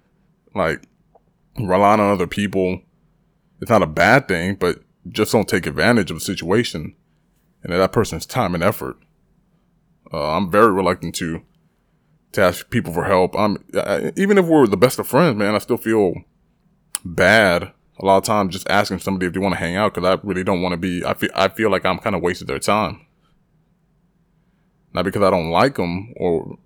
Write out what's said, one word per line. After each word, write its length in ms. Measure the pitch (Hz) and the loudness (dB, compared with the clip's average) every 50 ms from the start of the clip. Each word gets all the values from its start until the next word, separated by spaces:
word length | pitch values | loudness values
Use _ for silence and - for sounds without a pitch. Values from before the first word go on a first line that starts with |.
| _ _ _ _ _ _ _ _ _ _ _ | _ _ _ _ _ _ _ _ _ _ _
Like, 300 | 104 87 82 76 - - _ _ _ _ _ _ _ _ _ _ _ _ _ _ | -2 -2 -2 -2 -4 -8 _ _ _ _ _ _ _ _ _ _ _ _ _ _
relying 440 | - 110 90 92 95 101 101 107 107 | -8 -4 0 2 4 4 6 6 4
on 100 | 104 101 | 4 2
other 160 | 104 92 92 | 2 0 -2
people, 540 | 85 - - 104 101 95 95 92 92 92 90 - _ _ _ _ _ _ _ _ _ _ _ _ _ _ _ | -4 -4 -4 -4 -4 -2 -2 -2 -2 -4 -6 -10 _ _ _ _ _ _ _ _ _ _ _ _ _ _ _
it's 100 | - - | -2 2
not 140 | 117 104 92 | 2 2 2
a 20 | |
bad 400 | 78 78 - 85 98 117 143 123 | 2 2 2 4 6 4 4 4
thing, 300 | - 95 82 85 92 101 | 0 -2 -2 -2 -4 -2
but 240 | - - 87 80 - _ _ _ _ _ 85 | -2 -2 -2 -2 -2 _ _ _ _ _ -10
just 220 | - - 107 - | -4 -2 0 2
don't 180 | - 117 98 - | 2 0 0 0
take 180 | - 95 82 | -2 -2 -2
advantage 440 | 82 73 76 76 104 123 117 95 80 | -4 -4 0 2 2 2 2 0 -2
of 60 | 87 | -6
the 80 | 80 - | -8 -6
situation 720 | - 98 82 - 85 95 117 120 - - 85 78 92 - _ _ _ _ _ _ _ _ _ _ _ _ _ - | -6 -6 -6 -4 0 0 0 0 -2 -6 -10 -12 -12 -14 _ _ _ _ _ _ _ _ _ _ _ _ _ -10
and 100 | - 85 | -4 0
that 200 | 90 95 95 - | 0 0 0 0
person's 340 | 123 104 - - 80 - | -2 -2 -2 -4 -10 -12
time 260 | - - 131 117 90 90 | -8 -4 -4 -2 -2 -2
and 120 | 85 85 | -2 -2
effort. 320 | 101 110 - - 64 60 - _ _ _ _ _ _ _ _ _ _ _ _ _ _ _ _ _ _ _ _ _ - - | -4 -4 -6 -10 -12 -12 -14 _ _ _ _ _ _ _ _ _ _ _ _ _ _ _ _ _ _ _ _ _ -12 -8
Uh, 200 | 80 73 76 78 | -6 -4 -2 -2
I'm 140 | 87 101 90 | -2 -2 0
very 220 | 80 101 113 113 95 | 4 4 4 4 4
reluctant 420 | 98 95 87 92 - - 85 - | 2 0 0 -2 -2 -4 -8 -8
to, 260 | - 90 82 80 - - _ _ _ _ _ _ _ _ _ _ _ _ _ _ _ _ _ - | -8 -8 -8 -8 -10 -12 _ _ _ _ _ _ _ _ _ _ _ _ _ _ _ _ _ -2
to 100 | - 101 | 0 2
ask 260 | 90 87 - - - | 2 0 -2 -6 -6
people 220 | - 120 90 85 82 | -4 -4 -4 -4 -4
for 120 | 85 82 | -4 -2
help. 300 | 92 98 92 92 87 - | 2 2 2 2 2 0
I'm, 300 | - 104 104 98 - - _ - | -2 -2 -2 -2 -4 -8 _ -6
I, 380 | 98 - - 98 78 - - - | -4 -2 -2 -2 -2 -2 -4 -2
even 220 | - 190 196 208 196 | -2 0 4 4 4
if 80 | 185 | 4
we're 200 | 165 160 151 135 | 6 6 6 6
the 100 | 107 98 | 4 4
best 220 | 92 87 131 - - | 4 2 2 2 -2
of 80 | 101 | -4
friends, 300 | - - 131 175 165 120 | 0 2 2 2 2 2
man, 180 | 104 104 101 107 | 0 0 0 0
I 40 | 101 | -2
still 180 | - - 123 | -2 -2 -4
feel 380 | 113 - 110 113 110 101 90 80 76 - _ _ _ _ _ _ _ _ _ _ _ _ _ - - - | -2 -2 0 2 2 2 2 0 -4 -10 _ _ _ _ _ _ _ _ _ _ _ _ _ -14 -12 -12
bad 680 | 90 82 80 95 90 104 113 107 95 87 87 92 - - _ _ _ _ - | -8 0 2 4 6 6 6 6 4 4 0 -2 -6 -12 _ _ _ _ -2
a 60 | - | 2
lot 140 | 95 98 95 | 4 4 4
of 60 | 92 | 4
times 280 | - 110 104 101 92 82 | 2 0 0 0 -2 -4
just 160 | 95 - - | -8 -4 0
asking 320 | - 101 104 - 101 87 | 0 0 0 0 -4 -6
somebody 260 | - - 95 92 90 | -4 -6 -4 -2 -2
if 60 | 90 82 | -4 -2
they 80 | 95 | -2
wanna 160 | 95 98 87 | -2 -2 -2
hang 200 | - 90 82 87 | -2 -4 -4 -2
out, 180 | 95 107 104 - | 0 0 -2 -2
'cause 100 | - 87 | 0 0
I 140 | 90 95 85 - | 0 0 0 -2
really 220 | 104 95 90 92 | -4 -4 -4 -2
don't 180 | 98 98 90 90 | -2 -2 -2 -2
wanna 140 | 90 90 | -2 -4
be, 280 | 85 87 92 87 87 85 | -4 -4 -4 -4 -4 -4
I 100 | - - | -4 -4
feel, 160 | - - - - | -4 -4 -4 0
I 140 | - 92 95 | 0 0 0
feel 220 | - - 113 107 | 0 0 0 0
like 140 | 98 92 - | 0 0 0
I'm 140 | 95 92 82 | -2 -2 -2
kinda 200 | - 113 101 90 | -2 -4 -4 -2
wasted 280 | 85 87 87 - - | -2 -2 -4 -4 -6
their 120 | - 67 76 | -8 -8 -4
time. 480 | - - 101 107 107 87 98 - _ _ _ _ _ _ _ _ _ _ _ _ _ _ _ _ _ _ _ _ _ _ _ _ _ _ _ _ _ _ _ _ _ _ _ _ _ _ - | -2 0 0 0 0 -2 -6 -10 _ _ _ _ _ _ _ _ _ _ _ _ _ _ _ _ _ _ _ _ _ _ _ _ _ _ _ _ _ _ _ _ _ _ _ _ _ _ -6
Not 100 | - 90 | -4 -4
because 180 | 98 95 104 101 | -2 0 2 2
I 80 | 92 | 2
don't 200 | 95 90 80 80 | 2 2 0 0
like 280 | 85 87 110 139 139 - | 2 2 2 2 0 -2
'em 340 | 98 87 85 90 101 117 - | -4 -4 -4 -6 -8 -10 -8
or, 420 | - - 90 85 80 - - - - _ | -4 -2 -2 -2 -2 -4 -6 -12 -14 _